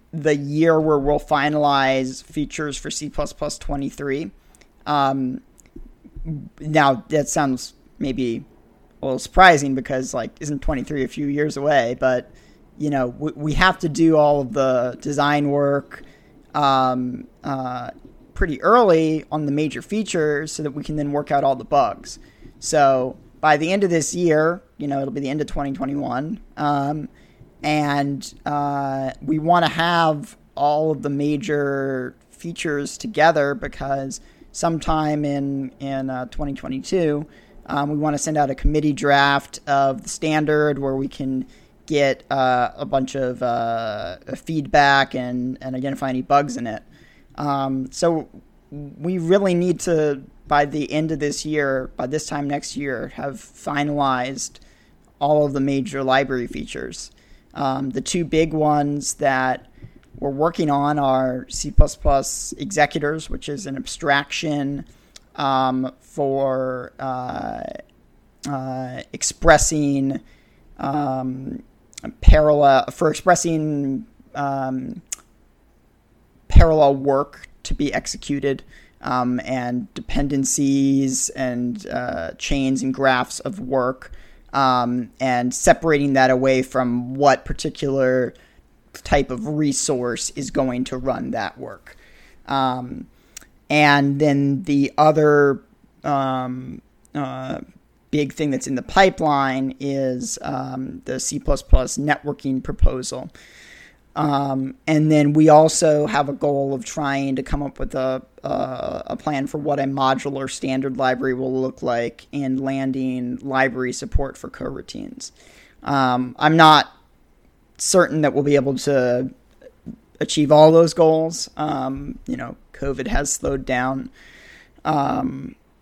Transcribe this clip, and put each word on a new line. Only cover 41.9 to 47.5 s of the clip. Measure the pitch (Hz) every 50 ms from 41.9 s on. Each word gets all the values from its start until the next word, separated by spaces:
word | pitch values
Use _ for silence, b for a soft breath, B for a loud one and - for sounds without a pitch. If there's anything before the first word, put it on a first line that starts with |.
| 156 147 139 139 127 - - -
uh, | - 135 131 127 127 123 123 - -
a | - 143
bunch | 107 139 135 131 131 -
of, | 139 131 127 127 120
uh, | 127 123 117 120 117 117 117 113 117 110 104 104 - 85 90 - - - -
feedback | - - - 165 156 143 - - 147 143 139 139 139 135 - -
and, | 131 123 123 123 123 123 127 127 -
and | 131 131 127
identify | 127 131 139 139 - 143 135
any | 127 127
bugs | 127 - 143 143 147 147 240 247
in | 120 117
it. | 110 110 - b b b b b b b b b -
Um, | - 147 147